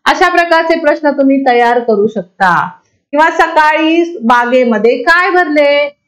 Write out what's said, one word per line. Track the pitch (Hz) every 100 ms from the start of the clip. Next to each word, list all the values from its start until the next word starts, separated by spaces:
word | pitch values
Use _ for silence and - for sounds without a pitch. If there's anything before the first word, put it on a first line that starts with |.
अशा | - - 359
प्रकारचे | 349 339 330 330 330
प्रश्न | 302 302 302
तुम्ही | 277 269 277 269
तयार | 240 240 240
करू | 233 214 214
शकता. | 214 175 - 190 165 - - _ _ _
किंवा | 285 330
सकाळी | 330 330 330 302 311 320 330 339 339
बागेमध्ये | 226 240 240 254 247 214 226 -
काय | - 339 370
भरले? | 359 339 294 285 285 285 -